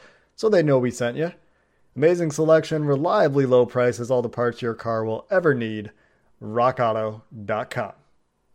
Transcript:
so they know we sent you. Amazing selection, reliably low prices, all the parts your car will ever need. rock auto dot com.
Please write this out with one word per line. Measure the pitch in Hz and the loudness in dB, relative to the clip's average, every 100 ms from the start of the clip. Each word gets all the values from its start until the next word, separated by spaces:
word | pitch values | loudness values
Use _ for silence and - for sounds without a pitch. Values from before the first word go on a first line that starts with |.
| - _ _ - | -20 _ _ -4
so | 220 | 2
they | 190 | 4
know | 151 131 | 4 2
we | 123 | 0
sent | - 120 131 | -2 -4 -2
you. | 170 - _ _ _ _ _ 127 | -6 -6 _ _ _ _ _ 0
Amazing | 160 175 165 | 2 2 -2
selection, | 143 156 160 156 156 147 | 0 4 4 2 -4 0
reliably | 139 170 208 160 139 131 | 0 2 2 2 2 4
low | 127 120 | 4 4
prices, | 127 123 107 120 | 2 0 0 -2
all | 127 | -2
the | 117 | -2
parts | 120 120 117 | -2 -4 -2
your | 120 113 | -8 -6
car | 117 113 | -4 -4
will | 110 113 - | -4 -6 -2
ever | 185 165 | 0 2
need. | 127 113 107 104 _ _ _ _ _ | 0 -2 -8 -12 _ _ _ _ _
rock | 107 113 127 131 | -6 0 0 2
auto | 117 110 110 110 _ 113 101 | -2 0 -4 -8 _ -16 -8
dot | 110 127 | -6 -6
com. | 127 101 - _ _ _ _ _ | -8 -8 -12 _ _ _ _ _